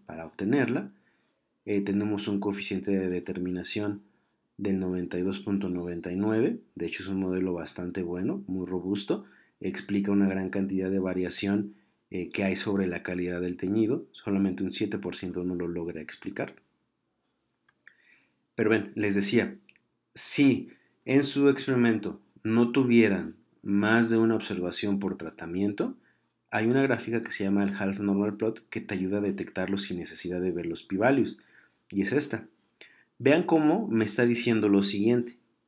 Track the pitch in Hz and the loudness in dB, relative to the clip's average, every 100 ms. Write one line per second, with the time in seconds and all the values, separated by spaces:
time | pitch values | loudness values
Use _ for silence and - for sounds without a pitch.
0 | - 80 80 - 101 139 117 143 202 - | -14 -14 -12 -4 2 2 2 0 -4 -14
1 | _ _ _ _ _ _ 98 101 101 101 | _ _ _ _ _ _ -4 0 2 0
2 | 104 101 107 101 101 98 - 95 101 98 | 0 -2 -2 -2 -2 -4 -4 -4 0 0
3 | 92 90 90 87 90 90 87 107 104 104 | 0 -2 -4 -4 -4 -4 -4 -4 -4 -4
4 | - _ _ _ _ - 98 95 92 92 | -10 _ _ _ _ -6 -2 0 0 -2
5 | 90 90 95 98 104 98 92 90 87 85 | -4 -2 -2 -4 -2 -2 -2 -4 -6 -6
6 | 87 90 107 110 147 233 - - 85 - | -4 -2 0 2 2 -2 -10 -8 -8 -6
7 | 95 95 92 92 92 85 80 - 90 95 | -4 -2 0 0 -2 -2 -6 -8 -6 -6
8 | 85 90 110 202 135 92 90 92 90 101 | -4 -4 -4 -4 -6 -6 -4 -4 -2 -2
9 | - - - - _ _ 92 - - 101 | -2 -4 -6 -20 _ _ -8 -6 -2 -2
10 | 101 101 98 95 92 98 95 95 95 95 | 2 4 4 2 -2 -2 -2 -2 0 0
11 | 92 92 87 - 101 101 101 - _ _ | 0 -2 0 0 2 0 -2 -10 _ _
12 | _ 92 82 - 95 92 110 98 92 85 | _ -8 -6 -2 0 0 0 0 0 -2
13 | - 90 90 87 90 90 95 110 110 147 | -4 -4 -4 -2 -4 -4 0 2 2 0
14 | - - 110 98 98 90 95 - 104 101 | -6 -10 -2 2 2 0 -4 -4 -4 -4
15 | 92 85 90 90 90 87 87 85 85 78 | -6 -6 -6 -4 -4 -4 -4 -4 -6 -8
16 | 76 - - - - - _ _ _ _ | -12 -12 -10 -8 -8 -12 _ _ _ _
17 | _ _ _ _ _ _ _ _ - _ | _ _ _ _ _ _ _ _ -20 _
18 | _ _ _ _ _ - 107 110 - - | _ _ _ _ _ 0 4 4 2 -4
19 | 104 98 101 117 - - _ _ _ _ | 0 2 2 2 0 -4 _ _ _ _
20 | _ - - - 139 104 - - _ _ | _ 0 2 6 6 4 -2 -18 _ _
21 | - 135 139 143 143 135 - 123 117 107 | 0 2 4 4 4 4 2 2 4 2
22 | - - _ _ 110 113 120 139 123 117 | -2 -10 _ _ 0 4 4 4 6 6
23 | 107 92 80 - _ _ - 101 107 117 | 6 4 -4 -12 _ _ -2 2 4 4
24 | 113 113 113 110 - 92 87 - 104 98 | 4 4 4 2 -2 -4 -4 -2 -2 -2
25 | 98 - 80 - 82 90 104 101 233 - | -2 -4 -10 -10 -8 -2 0 0 -4 -6
26 | _ _ _ _ _ 107 113 131 135 117 | _ _ _ _ _ -2 2 2 2 0
27 | - 117 113 - 98 101 101 98 98 101 | -2 -4 -4 -2 0 2 2 0 -4 -2
28 | 101 98 104 101 110 110 - 110 - 95 | 0 0 0 -2 -4 -4 -8 -10 -6 -4
29 | 92 101 101 98 85 95 92 98 - 90 | -2 -2 -2 -4 -6 -6 -2 -2 -4 -6
30 | 78 80 87 90 92 87 85 82 - 95 | -8 -8 -6 -2 -2 -2 -6 -8 -6 0
31 | 120 139 - - _ _ _ _ _ 98 | 4 4 0 -6 _ _ _ _ _ -2
32 | 95 139 147 104 - _ _ - - _ | 0 0 0 -4 -10 _ _ -20 -20 _
33 | _ - 123 165 175 160 151 190 208 113 | _ -2 2 4 4 4 4 2 0 0
34 | 110 - 120 117 120 110 104 98 98 101 | 2 2 2 2 2 2 4 4 4 2
35 | 110 123 120 - _ _ | 2 2 0 -10 _ _